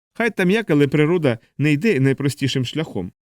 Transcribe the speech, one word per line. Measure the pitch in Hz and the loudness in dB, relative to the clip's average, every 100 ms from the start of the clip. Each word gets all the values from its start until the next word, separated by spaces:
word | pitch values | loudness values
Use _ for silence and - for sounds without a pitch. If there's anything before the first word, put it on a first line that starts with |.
| _ | _
Хай | - 233 - | -4 -4 0
там | 180 | 0
як, | 220 214 | 0 0
але | 147 139 | 2 2
природа | 151 151 180 147 113 _ - | 2 2 2 0 -2 _ -2
не | 147 | 0
йде | 147 226 147 | 2 2 2
найпростішим | 135 135 139 - 135 139 123 | 2 0 -2 -2 -4 -2 -4
шляхом. | 147 160 104 90 - | -6 -6 -8 -10 -12